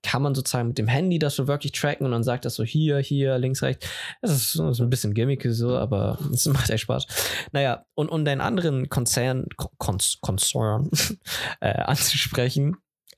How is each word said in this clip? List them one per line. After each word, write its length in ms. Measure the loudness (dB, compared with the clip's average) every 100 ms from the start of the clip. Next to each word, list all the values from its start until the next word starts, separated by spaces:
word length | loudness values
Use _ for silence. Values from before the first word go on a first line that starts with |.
kann 200 | -2 0
man 120 | 2
sozusagen 340 | 0 0 0 0
mit 100 | 0
dem 80 | 2
Handy 320 | 2 2 2
das 180 | 0 0
so 120 | 0
wirklich 240 | 0 -2
tracken 320 | -2 -2 0
und 80 | 0
dann 100 | 0
sagt 220 | 0 0
das 100 | -2 -4
so 60 |
hier, 360 | 0 2 2 2
hier, 400 | 2 0 2 2
links, 240 | 0 0
rechts. 260 | -2 -2 -6 -10 -12 -6
Das 100 | 0
ist 220 | 0 0
so, 200 | 0 0
so 100 | 2
ein 60 | 2
bisschen 240 | 2 0
gimmicky 380 | 0 2 0 0
so, 240 | 0 0 0
aber 420 | 0 0 0 -2 -2
es 120 | 0 2
macht 220 | 2 2
echt 120 | 0
Spaß. 240 | 0 -4 -2 -4 -2 -4 -4
Naja, 340 | 0 0 -2 -6
und 160 | -4 -2
um 140 | 0
deinen 160 | 0 2
anderen 460 | 0 0 2 0 0
Konzern, 560 | 0 0 2 2 0 -4 -8
Ko-, 160 | -10 -4
Konz-, 400 | -2 0 -2 -2
Konzern, 680 | -2 0 0 0 0 2 0 0 0 -4
<laughs> 360 | -8 -6 -6 -4
äh, 100 | -2
anzusprechen, 1040 | 0 0 2 2 0 0 0 0 2 0 -2 _ _ _